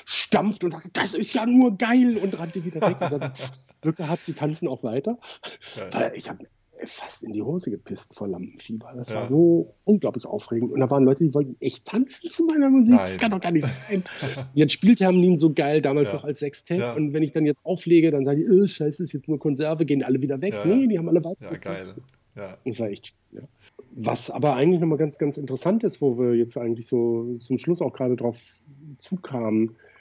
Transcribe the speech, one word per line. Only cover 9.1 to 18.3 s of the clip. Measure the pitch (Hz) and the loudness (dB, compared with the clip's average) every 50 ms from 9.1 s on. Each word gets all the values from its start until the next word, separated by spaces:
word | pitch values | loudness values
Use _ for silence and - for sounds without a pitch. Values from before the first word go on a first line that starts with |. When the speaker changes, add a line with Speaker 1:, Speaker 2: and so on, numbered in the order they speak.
| 110 | -8
Speaker 1:
war | 107 104 | -8 -4
so | 117 135 160 170 170 170 165 165 - - _ _ | 0 4 4 6 6 4 4 0 -2 -10 _ _
unglaublich | - 214 190 - 107 - 123 - | 2 2 4 2 -2 -4 -6 -8
aufregend. | - - - - - 120 117 120 - - | -8 -10 -10 -8 -6 -4 -2 -2 -2 0
Und | 135 | 0
da | 131 123 | 0 2
waren | 143 139 135 | 4 4 6
Leute, | 127 135 139 165 | 6 6 4 2
die | 151 131 | 2 2
wollten | 147 143 131 123 - | 0 -2 -2 -6 -6
echt | - 131 - - - | -6 -6 -6 -8 -10
tanzen | - - 226 269 - - - - 339 | -4 -2 -2 -2 -2 -4 -10 -12 -8
zu | - - 330 | -2 0 0
meiner | 320 311 302 277 269 | 2 2 2 4 6
Musik. | 269 269 233 226 247 | 6 6 8 8 6
Das | 220 190 185 | 6 4 0
Speaker 2:
Nein. | 190 180 | -2 -2
Speaker 1:
kann | 240 226 | -2 0
doch | 202 185 | 0 -2
gar | 175 175 | -2 0
nicht | 170 156 139 | 0 0 0
sein. | 127 131 - - - 208 185 180 | -2 -4 -6 -6 -4 -4 -4 -4
Speaker 2:
<laughs> | - - - 147 127 - 139 131 131 - | -6 -10 -10 -8 -8 -8 -8 -12 -2 2
Speaker 1:
Jetzt | 147 156 156 - | 2 2 2 2
spielt | - - 202 240 - | 4 4 6 6 6
Hermlin | 190 185 180 180 175 185 180 | 6 4 6 6 6 6 6
so | 147 160 160 139 | 6 4 4 4
geil, | - 147 143 151 156 | 2 0 2 2 2
damals | 147 143 139 147 143 101 | 2 2 2 2 2 2
Speaker 2:
Ja. | - | 0
Speaker 1:
noch | 143 - | -4 -6
als | 147 143 - | -8 -6 -6
Sextett. | 147 143 - - - - 170 185 | -6 -8 -8 -10 -8 -4 -4 -2
Speaker 2:
Ja. | 120 120 117 | -2 -2 -2
Speaker 1:
Und | 151 151 147 139 | -2 -2 -2 0
wenn | 156 160 | 0 -2
ich | 143 | 0
dann | - 160 156 | 0 0 0
jetzt | 147 139 - - | 0 0 -2 -4
auflege, | 156 185 170 - 170 170 165 156 165 | -6 -6 -4 2 4 6 6 6 6
dann | 147 139 131 | 4 2 0
sagen | 139 | 2